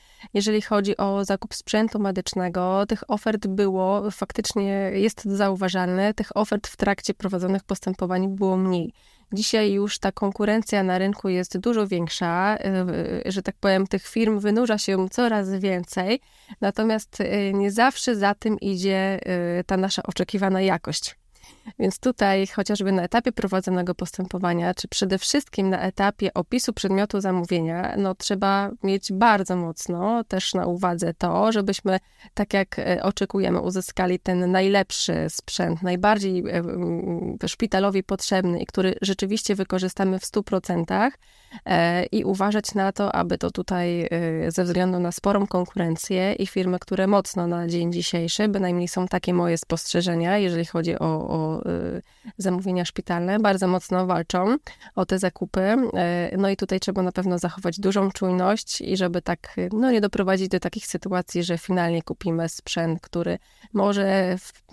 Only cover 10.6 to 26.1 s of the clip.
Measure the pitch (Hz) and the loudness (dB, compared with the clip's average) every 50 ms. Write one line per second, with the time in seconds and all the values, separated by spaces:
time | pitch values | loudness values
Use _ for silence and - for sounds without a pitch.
10.6 | 214 - 208 202 190 185 185 185 190 196 208 - - 190 180 180 180 - - 180 | 0 2 0 2 2 2 2 2 2 0 0 -2 -2 -2 0 0 -2 -2 -6 -2
11.6 | - 240 233 220 208 196 185 170 170 160 - - 180 170 170 180 190 208 214 - | 0 2 2 2 2 0 0 -2 -2 -2 -2 -2 -2 0 2 2 2 2 0 0
12.6 | - 196 190 185 185 180 156 170 170 - 185 - - 196 190 196 - 196 - - | 0 0 0 0 0 0 -2 -2 -2 -4 -4 -4 -4 -4 -4 -4 -4 -6 -6 0
13.6 | - 196 190 190 190 - - 190 - - - 226 226 220 214 202 208 208 214 233 | 2 4 4 4 2 0 -2 -4 -4 -4 0 2 2 2 2 2 2 2 2 2
14.6 | 247 226 214 208 - 196 190 185 185 190 - 254 247 233 220 208 190 190 196 185 | 4 2 2 0 0 0 2 0 0 0 0 0 2 2 2 0 0 -2 -2 -2
15.6 | 202 196 185 180 180 - - 196 180 196 240 277 _ _ _ - - - 214 - | 0 0 0 -2 -4 -4 -4 -4 0 0 -2 -2 _ _ _ -20 -20 -20 -8 -2
16.6 | 214 196 - - 220 226 220 214 - _ - - 202 - - 208 202 196 196 196 | -2 -2 0 2 0 2 0 0 -4 _ -6 -4 -2 0 0 0 0 0 0 2
17.6 | 202 202 196 226 240 269 - - - 254 226 202 202 202 202 _ - 220 214 - | 0 0 4 4 4 4 4 2 -2 0 0 4 2 2 2 _ 0 -2 -2 0
18.6 | - 202 190 175 185 196 190 190 190 196 196 - - - 180 175 175 175 175 175 | -2 -2 -2 0 0 2 2 2 2 0 0 -2 -2 -2 -2 0 0 0 0 -2
19.6 | 175 - 190 185 190 190 - - - 202 - - 180 - - 190 196 190 190 185 | 0 0 2 2 2 0 0 -2 -4 -4 -2 -2 -2 0 0 0 2 2 4 4
20.6 | 190 190 170 170 - - 151 - - - - _ _ _ _ - - - - _ | 4 4 2 2 -2 -4 -6 -6 -6 -8 -12 _ _ _ _ -20 -20 -20 -20 _
21.6 | - 226 - - 220 190 - - - 254 247 - 208 196 196 196 196 - - 208 | -20 -18 -4 -2 -2 -2 0 0 0 -2 2 4 4 4 4 2 2 0 -2 -4
22.6 | 190 - 208 202 190 196 190 185 175 - - 240 - 247 - - 196 185 190 190 | -2 -2 -2 0 0 2 2 2 0 2 2 2 2 2 -2 -2 -2 0 0 0
23.6 | - 185 185 180 175 180 170 - 180 - - - 185 180 - 180 190 175 170 170 | 0 0 0 0 0 -2 -2 -4 -6 -8 -6 -6 -6 -6 -4 -2 0 0 0 2
24.6 | 175 180 180 - - - - - 196 185 190 190 - - - 294 - - - 208 | 0 0 -2 -2 -6 -6 -2 -2 0 0 0 -2 0 0 0 0 0 0 -2 0
25.6 | 190 190 190 - - 190 - - 196 208 | 0 2 2 0 -2 -4 0 2 0 0